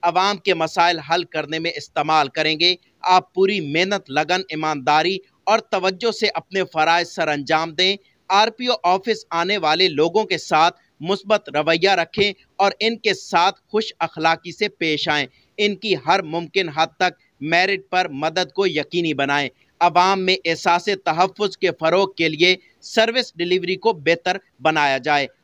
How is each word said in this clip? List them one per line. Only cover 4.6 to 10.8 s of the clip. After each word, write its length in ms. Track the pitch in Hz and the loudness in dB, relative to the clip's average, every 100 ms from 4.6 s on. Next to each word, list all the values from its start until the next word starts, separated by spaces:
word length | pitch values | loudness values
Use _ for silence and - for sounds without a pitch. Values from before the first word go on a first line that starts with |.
| 156 147 131 151 170 190 _ _ - | -4 -2 2 2 2 -4 _ _ 0
और 220 | 220 - | 0 0
तवज्जो 400 | 196 185 185 233 | -2 -2 -2 -4
से 160 | 214 214 | -2 -4
अपने 340 | - - 190 | -4 -6 -4
फ़राइज़ 440 | 180 160 156 170 170 | -4 0 2 2 0
सरअंजाम 600 | - 156 147 135 160 165 | -4 -2 -2 0 0 0
दें। 240 | 156 185 196 _ _ _ | 0 0 0 _ _ _
आरपीओ 420 | 196 220 214 247 247 175 | 2 2 0 -4 0 0
ऑफिस 380 | 185 208 214 - | 0 0 -6 -4
आने 240 | 170 175 202 | -4 -2 0
वाले 280 | 156 160 185 | 0 2 2
लोगों 340 | 143 165 190 | 2 0 2
के 120 | 214 170 | -2 -4
साथ 320 | - 160 170 - | 0 2 2 0